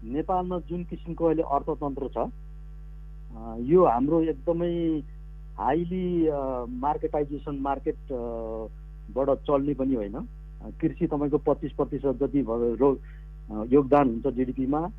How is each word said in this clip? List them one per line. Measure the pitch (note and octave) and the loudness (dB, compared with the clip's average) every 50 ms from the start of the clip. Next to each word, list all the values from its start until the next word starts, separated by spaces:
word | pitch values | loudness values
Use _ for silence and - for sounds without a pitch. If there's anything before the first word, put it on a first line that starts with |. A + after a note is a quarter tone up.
| A2+ | -8
नेपालमा | A2 B2 D3 D#3 D3+ F#3+ F3+ F3+ F3+ F3+ F3 | -4 -4 -4 0 0 0 0 0 0 -4 -4
जुन | D#3 C#3+ E3+ F3 F3 | -4 -4 -6 -6 -6
किसिमको | E3+ F3 - - F3 E3 D#3 E3 | -6 -10 -10 -8 -8 -4 2 2
अहिले | E3 D#3+ D#3 D#3+ | 2 4 2 0
अर्थतन्त्र | - C#3 C#3 C#3 - D#3 C#3+ D3+ C#3+ C3+ C3 C3+ A#2+ | 0 0 -2 0 -2 -4 -2 -2 -4 -4 -4 -6 -4
छ, | - A2+ B2+ A3+ - - - - - - - - - - - - - - - - - - - - - | -2 -2 -4 -4 -4 -12 -16 -16 -16 -16 -16 -14 -14 -14 -14 -14 -14 -16 -16 -16 -16 -16 -14 -14 -14
अ, | A2+ A2+ A2+ A2+ A2+ | -12 -12 -10 -8 -6
यो | A#2+ B2+ D#3 F#3 F3+ | 2 6 8 8 10
हाम्रो | D3 A2+ A#2+ C3 D3 D#3+ E3 | 8 6 4 4 4 4 4
एकदमै | D#3+ D#3+ D3+ C3+ - E3+ E3+ E3+ E3+ F3 E3+ E3+ E3+ E3 D#3+ D3+ C3+ - - - - - - - - - - - | 4 2 0 -2 0 0 0 2 0 0 0 0 0 0 0 0 -4 -6 -12 -14 -14 -14 -14 -14 -14 -14 -8 -2
हाइली, | G2+ A#2+ C#3 E3+ F3 E3+ F3+ F#3 F#3 F3+ F3 E3+ D#3+ | 0 2 2 2 2 0 -2 -2 0 0 2 2 2
अ, | D#3 D3 C#3+ C3+ C3 C3 B2 B2 A#2 | 2 2 0 -2 -2 -2 -4 -4 -6
marketization, | B2+ B2 C3 D3 D3+ D#3 - D3+ - D3+ D3 C#3+ D3 C#3 - D#3 C#3+ C#3 | -6 -4 -2 -2 -2 0 -2 -2 0 0 -2 -2 -4 -8 -6 -6 -6 -4
market, | C3+ C#3 C#3 C3+ D#3+ D#3+ D3+ | -2 -2 -2 -2 -2 -4 -6
अ, | - - - C3+ B2 A#2+ A#2+ A#2 A2+ A2+ A2 A2+ A2 A2+ G#2+ - - - - - - - - G2+ | -6 -6 -8 -6 -6 -4 -6 -6 -6 -6 -6 -6 -6 -8 -8 -10 -14 -14 -14 -14 -14 -14 -6 -2
बाट | B2 C3+ C3+ | 0 4 4
चल्ने | C3+ - - - D3 C#3 C3+ D3 C#3+ | 2 2 2 2 2 2 4 2 0
पनि | - C3+ C3+ C3+ | 0 2 0 2
होइन। | A#2 G#2 G2+ G#2 | 0 0 -4 -6
अ, | C#3 B3 - - - - - - - - A2 G#2+ - | -8 -8 -10 -12 -14 -14 -14 -14 -12 -12 -12 -8 -2
कृषि | - D#3 - - F3 | -2 -2 0 0 0
तपाईँको | E3 D#3 C#3+ D3 C#3+ C#3+ D3 | 0 2 0 0 2 2 2
पच्चिस | - D3+ C#3 C#3 - C#3 - | 4 2 2 2 0 -6 -2
प्रतिशत | - C#3+ - D3+ C3 A#2+ C#3 C3 A#2 C#3 | -2 -2 -2 -2 -2 0 0 0 2 0
जति | C3 C#3 C#3+ C3 | 2 2 2 2
भ-, | A2 A2+ A#2 A#2+ A#2+ A#2 A2 | 2 0 2 2 0 2 6
रो-, | C3 C#3+ C3+ - - - - - - - - - - - | 6 4 4 4 -2 -12 -14 -14 -14 -14 -14 -14 -12 -8
अ, | G#2+ G#2+ G#2+ B2 B2+ | -6 -6 0 6 6
योगदान | D3 C#3 B2+ C#3 C#3+ C#3+ B2+ | 6 8 8 6 8 8 6
हुन्छ | A2+ A#2 - C#3 B2 | 2 2 0 -2 0
जिडिपीमा | A#2+ C3 B2+ C3 - C3 B2+ C#3+ D3+ E3 F#3 - | 0 -2 -2 0 -2 0 0 0 0 0 -4 -6